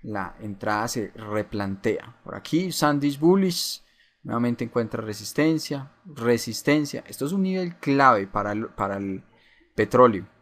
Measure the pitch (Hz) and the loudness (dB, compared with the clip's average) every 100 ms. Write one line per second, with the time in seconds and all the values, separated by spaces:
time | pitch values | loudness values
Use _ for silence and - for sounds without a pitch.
0 | - 104 92 - 107 98 107 104 113 - | -8 -8 -8 -10 -12 -8 -4 -2 -2 -4
1 | 98 - 107 107 104 107 101 98 117 104 | -6 -8 -6 -4 -4 -4 -4 -2 0 -2
2 | - - - 98 - 156 185 160 147 143 | -4 -20 -14 -12 -2 -2 0 0 2 2
3 | 143 139 160 196 190 175 - - _ _ | 0 2 4 6 4 0 -6 -8 _ _
4 | _ _ - 117 120 120 117 123 113 117 | _ _ -6 -2 -2 -2 -2 -2 -2 -4
5 | 110 107 107 - 156 160 - 143 135 _ | -8 -8 -6 0 2 2 -2 -8 -10 _
6 | - 143 117 117 117 110 - 151 143 123 | -20 -4 2 2 0 -4 0 2 0 -8
7 | - - 139 196 190 185 180 170 - 139 | -12 -8 -4 0 0 0 -4 -6 0 6
8 | 135 113 98 104 101 107 113 - 98 98 | 6 6 2 -4 -2 -4 -6 -4 -4 -2
9 | 98 95 - _ _ _ _ - 107 123 | -6 -8 -10 _ _ _ _ -2 2 6
10 | 123 101 90 _ | 6 6 -8 _